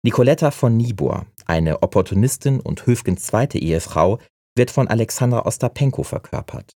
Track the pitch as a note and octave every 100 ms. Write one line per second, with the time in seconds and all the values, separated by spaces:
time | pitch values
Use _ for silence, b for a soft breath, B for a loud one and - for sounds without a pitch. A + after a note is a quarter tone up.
0 | A#2+ B2 B2+ D#3 D3+ - B2 A2+ A#2+ F#2+
1 | C#2 - - - - E2 D#2+ D#2 - G2+
2 | F#2 F#2+ B2+ - C#3 C3+ - - - A#2+
3 | - F2+ - G#2+ C#3 - E2 E2 - -
4 | F2 A#2 b _ _ - B2 - C3 A2+
5 | A2+ - B2 A#2 - - B2+ - C#3 -
6 | - - - - - - -